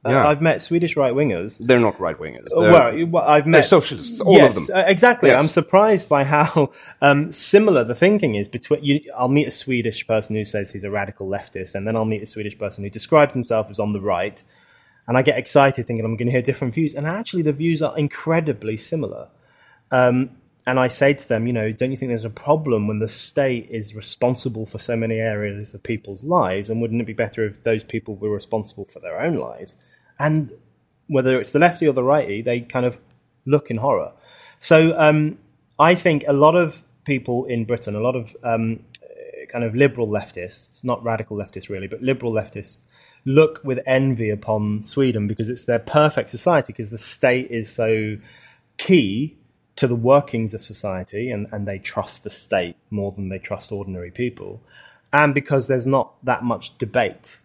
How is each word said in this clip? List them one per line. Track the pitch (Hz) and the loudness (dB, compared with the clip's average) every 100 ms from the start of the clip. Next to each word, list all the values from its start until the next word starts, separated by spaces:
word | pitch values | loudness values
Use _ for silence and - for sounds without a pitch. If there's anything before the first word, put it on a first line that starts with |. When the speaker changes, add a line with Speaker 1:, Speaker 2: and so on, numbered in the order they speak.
Speaker 1:
Uh, | 131 | 2
Speaker 2:
Yeah. | 135 147 | 4 4
Speaker 1:
I've | 147 | 4
met | 160 135 | 2 0
Swedish | - 170 165 156 | -2 -2 0 0
right-wingers. | 135 127 147 90 98 - | 0 2 0 -2 -6 -8
Speaker 2:
They're | 117 123 | 2 4
not | 113 - | 4 0
right-wingers. | 87 78 78 60 - - | -4 -4 -10 -14 -4 2
Speaker 1:
Uh, | |
Speaker 2:
They're, | - | 8
Speaker 1:
well, | 170 120 151 | 8 8 2
you, | 170 | 0
well, | 170 | 0
I've | 147 151 | 4 4
Speaker 2:
they're | 147 | 6
Speaker 1:
met | 160 - | 4 6
Speaker 2:
socialists, | 180 - - - - | 4 4 -8 -10 -4
all | - | 6
Speaker 1:
Yes, | 196 131 101 | 8 8 4
Speaker 2:
of | 80 | -2
them. | 185 | 0
Speaker 1:
uh, | 180 | 2
exactly. | 196 247 240 147 | 6 6 6 6
Speaker 2:
Yes. | 127 | 6
Speaker 1:
I'm | 156 | 4
surprised | - 151 190 214 196 - | 0 4 4 6 2 2
by | 143 | 0
how, | 139 151 156 165 135 - - - | 2 2 4 2 0 -2 -20 2
um, | 143 143 160 | 4 4 0
similar | 160 - 202 214 156 | -2 4 6 6 2
the | 113 | 2
thinking | 120 180 208 170 104 | 2 4 4 0 -2
is | 101 | -4
between. | 120 - 147 | -8 -4 -2
You, | 143 143 - 113 | 0 -2 -2 -4
I'll | 127 | 2
meet | 139 151 | 2 0
a | |
Swedish | - - 123 113 101 - | -6 -4 -2 -2 -6 -2
person | 110 104 107 | -2 -2 -6
who | 101 | -4
says | 104 98 | -6 -8
he's | 101 | -10
a | 101 | -8
radical | 104 98 - 95 | -6 -8 -10 -8
leftist, | 98 - 95 92 | -8 -8 -14 -10
and | 101 101 | -8 -4
then | 113 | -2
I'll | 110 | -2
meet | 110 | -4
a | 107 | -8
Swedish | - 104 - | -12 -12 -8
person | 104 - | -10 -8
who | 101 | -12
describes | 107 - 160 143 | -12 0 2 2
himself | 131 117 110 107 | 0 -2 -2 -4
as | 107 | -6
on | 104 | -4
the | 104 | -4
right, | 101 90 101 - _ _ _ _ _ _ - | -4 -4 -4 -10 _ _ _ _ _ _ 0
and | 123 | 2
I | |
get | 127 123 | 2 0
excited | 127 151 139 131 117 | 2 6 6 4 -6
thinking | 113 | -4
I'm | 113 113 | -4 -2
gonna | 120 | 0
hear | 127 | 0
different | 123 127 131 | 0 -2 -4
views, | 120 156 135 | -2 -4 -2
and | 151 | -6
actually | 190 233 185 | -6 -6 -2
the | 151 | -2
views | 139 165 160 | 0 -2 0
are | 151 - | -2 -2
incredibly | 147 - - 165 151 113 107 110 | -4 -4 -2 -2 0 -6 -6 -8
similar. | - 160 135 - - _ _ _ _ _ _ | -6 -6 -6 -10 -16 _ _ _ _ _ _
Um, | 127 127 123 135 _ _ _ - | 4 4 2 -2 _ _ _ -2
and | 127 | 0
I | 127 | 0
say | - 139 | 2 0
to | 139 - | 0 -2
them, | 113 117 | -2 -2
you | |
know, | 120 110 | -2 -4
"Don't | 110 131 | -4 -6
you | 135 | -6
think | 135 | -6
there's | 117 | -6
a | 110 | -8
problem | 107 - 156 151 113 104 | -10 -2 0 2 0 0
when | 107 | -2
the | 110 | -4
state | - - - 139 123 110 | -4 -4 -2 -2 -2 -6
is | 113 104 | -12 -10
responsible | 107 - - 123 127 131 113 110 | -14 -14 -2 -2 -2 -6 -8 -10
for | 110 | -12
so | - 117 | -6 -4
many | 113 113 | -2 -2
areas | 113 104 104 101 104 | -4 -4 -6 -8 -14
of | 101 | -16
people's | - 110 - 95 | -8 -8 -8 -14
lives? | 139 175 101 95 104 | -2 0 0 -2 -4
And | 113 | -4
wouldn't | 117 113 | -4 -4
it | |
be | 113 | -6
better | 107 110 - | -4 -4 -2
if | 107 98 | -6 -4
those | - 110 | -4 -4
people | - 113 - 98 | -4 -10 -10 -8
were | 107 | -6
responsible | 104 - 110 107 - | -6 -6 -6 -6 -14
for | 98 - | -18 -14
their | 87 82 | -12 -6
own | 151 143 | -4 -4
lives?" | 60 55 - - _ _ _ _ | -6 -12 -18 -20 _ _ _ _
And | 147 156 139 - _ _ _ _ _ | 0 0 -2 -12 _ _ _ _ _
whether | 139 127 131 | 0 2 0
it's | 104 | 0
the | 147 | 2
lefty | 175 175 156 | 2 4 0
or | |
the | 131 | 2
righty, | 127 147 123 101 | 2 2 0 -6
they | 120 120 | -4 -4
kind | 120 127 123 | -4 -4 -4
of | 120 _ _ _ _ | -4 _ _ _ _
look | - 143 - | -2 -2 0
in | 113 | -4
horror. | 131 107 76 _ _ - - _ | -2 -2 -4 _ _ -20 -20 _
So, | - 160 160 160 | 4 4 6 4
um, | 156 151 151 - _ _ _ - | 4 4 0 -6 _ _ _ 2
I | 156 180 | 4 4
think | 180 151 147 | 2 0 0
a | |
lot | 143 151 | 4 6
of | 170 165 - _ _ | 4 0 -4 _ _
people | - 135 - 120 135 | -6 -4 -2 -6 -4
in | 120 | -6
Britain, | 110 117 107 104 | -4 -6 -6 -4
a | |
lot | 120 | -4
of, | 127 110 - | -4 -10 -10
um, | 123 113 113 113 _ - - - - - - | -4 -2 -2 -6 _ -20 -20 -20 -18 -18 -12
kind | 120 | -6
of | 117 | -4
liberal | 113 139 120 110 | 2 2 2 -4
leftists, | 104 - - 90 - - - | -4 -6 -14 -14 -14 -18 -12
not | 127 117 | -8 -6
radical | 117 110 110 104 | -4 -6 -8 -10
leftists | 98 98 - | -12 -14 -12
really, | 98 95 | -12 -12
but | 107 | -6
liberal | 127 131 120 | -4 -4 -2
leftists, | 107 104 110 - - _ _ _ _ | -6 -6 -14 -16 -20 _ _ _ _
look | 135 135 156 156 | 2 4 4 0
with | 135 127 | -6 -6
envy | - 131 135 120 110 | 0 2 2 -2 -4
upon | 104 - 107 104 104 | -4 -2 -2 -2 -4
Sweden | 107 - 131 110 101 | -6 -2 0 0 -4
because | 107 110 | -4 -6
it's | 123 | -8
their | - 117 | -2 -2
perfect | - 151 151 139 - | 0 2 2 0 -6
society, | 120 - 160 - | -4 0 0 -2
'cause | - 107 | -12 -12
the | 113 | -8
state | - - 131 127 - | -8 0 0 0 -4
is | 117 107 | -8 -8
so | - 110 110 107 104 - - _ _ _ - | -4 -2 0 -2 -8 -16 -20 _ _ _ -14
key | - 185 104 104 147 _ _ _ _ - | 4 4 4 -2 -6 _ _ _ _ -4
to | 131 | -2
the | 120 | 0
workings | 117 139 143 113 110 | 4 4 4 -6 -6
of | 104 | -8
society | - - 104 92 92 101 120 | -16 -12 -8 -8 -8 -10 -8
and, | 107 104 | -8 -8
and | 107 101 | -8 -8
they | 95 | -10
trust | - - 95 - | -8 -4 -4 -6
the | 104 | -8
state | - - 101 87 - _ | -10 -2 -2 -2 -8 _
more | 104 98 | -6 -6
than | 98 95 | -8 -10
they | 95 | -10
trust | - 101 - | -8 -10 -8
ordinary | 101 98 92 90 | -10 -10 -10 -12
people, | 92 123 - - 107 _ - - _ _ | -6 -6 -6 -16 -18 _ -20 -20 _ _
and | 143 147 | 2 4
because | 143 139 139 131 | 2 0 -2 0
there's | 131 123 | -2 0
not | 135 - _ | -2 -2 _
that | 123 120 | -4 -4
much | 120 110 - _ | -2 -6 -8 _
debate | 107 127 104 - - - | -4 -2 -2 -4 -20 -20